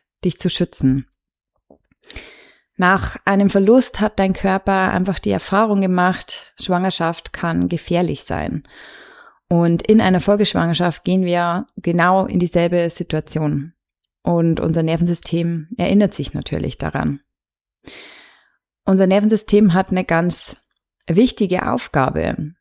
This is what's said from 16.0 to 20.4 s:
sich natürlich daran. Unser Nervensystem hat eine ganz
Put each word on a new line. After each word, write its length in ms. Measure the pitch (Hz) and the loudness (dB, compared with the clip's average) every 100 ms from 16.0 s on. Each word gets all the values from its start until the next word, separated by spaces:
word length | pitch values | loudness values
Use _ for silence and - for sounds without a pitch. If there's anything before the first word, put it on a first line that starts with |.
| 196 | 2
sich 180 | - 139 | -2 -8
natürlich 460 | - - - - - | -8 -6 -6 -6 -6
daran. 420 | - - 147 143 _ _ _ _ _ _ - - - - - _ _ _ _ _ | -6 -4 -4 -6 _ _ _ _ _ _ -20 -20 -20 -20 -20 _ _ _ _ _
Unser 220 | - 190 190 | 0 2 4
Nervensystem 680 | 196 214 214 - 208 208 | 4 2 0 2 4 6
hat 160 | 180 190 | 4 0
eine 140 | 185 | -4
ganz 520 | 139 165 175 - | 0 0 0 -4